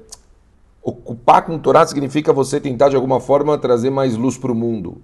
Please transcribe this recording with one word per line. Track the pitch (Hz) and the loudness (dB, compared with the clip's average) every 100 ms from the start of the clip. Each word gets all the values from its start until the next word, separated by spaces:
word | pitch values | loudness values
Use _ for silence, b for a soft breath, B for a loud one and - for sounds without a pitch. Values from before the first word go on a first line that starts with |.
| - - _ _ _ _ _ _ | -20 -20 _ _ _ _ _ _
ocupar | - 123 - 117 - 170 | -10 -10 -10 -2 4 4
com | 175 160 | 2 -4
Torá | 135 143 165 | 2 4 4
significa | 143 139 147 151 | 0 -4 -2 0
você | 139 135 147 | 0 0 -2
tentar | 143 120 139 | -4 0 2
de | 135 | 2
alguma | 131 127 | 0 -2
forma | - 143 147 143 | 0 0 2 0
trazer | 127 120 127 | 0 0 0
mais | 135 135 110 | 0 -2 0
luz | 127 123 | -2 -4
pro | 127 | -4
mundo, | 113 117 113 - - | -4 -4 -6 -8 -14